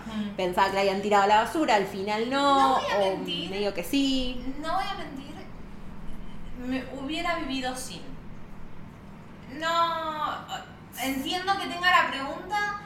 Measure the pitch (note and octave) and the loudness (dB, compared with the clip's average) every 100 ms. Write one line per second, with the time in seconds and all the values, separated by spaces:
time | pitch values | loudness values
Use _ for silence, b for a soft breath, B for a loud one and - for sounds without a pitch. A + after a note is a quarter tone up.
0 | A3 G#3+ G#3 G3+ F3+ F3+ G3 G3 G3 G3 | -4 -4 -4 -2 0 4 4 4 2 2
1 | G#3 G3+ G3 G#3+ A3+ E4 C#4 G#3+ F#3+ G3 | 4 6 8 6 6 2 4 4 4 -2
2 | G3+ G#3+ A#3+ C#4 C#4 C#4 C4+ C4 - G3+ | -2 -2 0 2 6 8 6 6 2 2
3 | F#3+ F#3 F3+ E3+ F3 G3 G3+ F3+ F3+ C#4 | 2 2 -2 -4 -4 -2 0 -2 0 2
4 | C4+ C4 B3+ B3 C4 C#4+ D#4+ F#4 G4 F#4 | 4 2 0 -2 -4 -4 -2 0 0 -4
5 | - C4 - - - - - - - - | -6 -8 -10 -10 -12 -12 -12 -10 -10 -8
6 | - - - - - B3 B3 C4 - C#4 | -6 -4 -6 -6 -6 -6 -4 -4 -4 -8
7 | C#4 E4 F4 E4+ C4 C4 B3+ B3+ - E3 | -6 -2 0 -2 -2 -2 -4 -4 -8 -10
8 | - - - - - - - - - - | -10 -10 -10 -10 -10 -10 -10 -10 -12 -14
9 | - - - - - C#4 E4 E4+ E4+ E4 | -16 -16 -16 -16 -14 -6 0 2 2 0
10 | D#4+ D#4 D4 - - B3 - - - - | -4 -2 -4 -4 -8 -10 -10 -16 -14 -6
11 | C4 C4+ E4 F#4 F#4 G4 C4 F4 F4+ F4 | -2 -2 -2 -2 0 0 -2 0 6 6
12 | C4 C4 C4+ - - C#4 C4+ - | 4 0 -4 -6 -4 -2 -2 -4